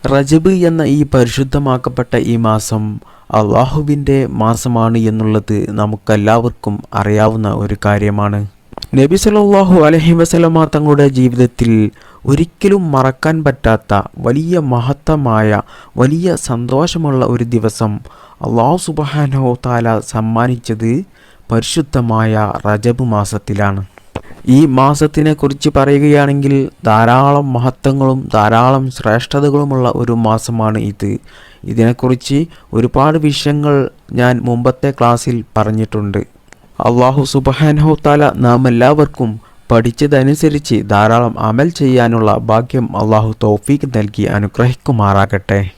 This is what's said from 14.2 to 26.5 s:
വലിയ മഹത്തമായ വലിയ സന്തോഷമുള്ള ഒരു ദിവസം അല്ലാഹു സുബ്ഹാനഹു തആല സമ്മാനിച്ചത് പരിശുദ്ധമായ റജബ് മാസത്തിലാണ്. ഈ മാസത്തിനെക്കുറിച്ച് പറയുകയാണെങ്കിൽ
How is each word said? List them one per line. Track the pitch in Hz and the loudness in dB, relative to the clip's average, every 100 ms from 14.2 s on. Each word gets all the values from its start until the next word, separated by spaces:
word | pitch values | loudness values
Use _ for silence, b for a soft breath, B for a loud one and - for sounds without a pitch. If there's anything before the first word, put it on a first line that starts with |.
വലിയ | 117 135 165 180 143 | -2 -2 0 -2 0
മഹത്തമായ | 123 123 139 - 156 131 110 107 104 - B B - | -2 -2 -4 -2 0 0 2 2 0 -4 B B 0
വലിയ | 127 160 180 160 | 0 2 -2 -4
സന്തോഷമുള്ള | - 120 120 131 170 170 151 131 123 | -4 -6 -2 -2 -2 -2 -2 0 0
ഒരു | 120 120 | -2 -2
ദിവസം | 120 110 - 110 104 - B B B | -2 -2 -4 -4 -4 -12 B B B
അല്ലാഹു | - 113 120 180 | -4 0 0 0
സുബ്ഹാനഹു | 180 151 143 147 143 135 131 120 | -4 -6 -4 -2 -2 0 -2 -2
തആല | 127 120 117 110 - | -2 -2 0 -2 -4
സമ്മാനിച്ചത് | 117 110 113 123 120 - 110 113 131 190 b b b - | -4 -2 0 -2 -4 -6 -4 -2 -2 -6 b b b -4
പരിശുദ്ധമായ | 113 - - 139 135 117 110 110 110 107 - | -4 -2 -4 -2 -2 0 0 0 0 -2 -4
റജബ് | 104 107 120 123 127 | -2 -2 -2 -2 -2
മാസത്തിലാണ്. | 107 101 104 - 101 101 98 95 - - - B B - | -2 -2 -6 -6 -2 -2 -2 -8 -16 -18 -18 B B 2
ഈ | 127 151 | 4 4
മാസത്തിനെക്കുറിച്ച് | 131 135 147 151 156 151 151 139 139 151 | 2 2 2 0 0 0 0 -2 -2 -2
പറയുകയാണെങ്കിൽ | 147 139 143 147 147 143 143 139 | 0 2 2 4 4 2 0 0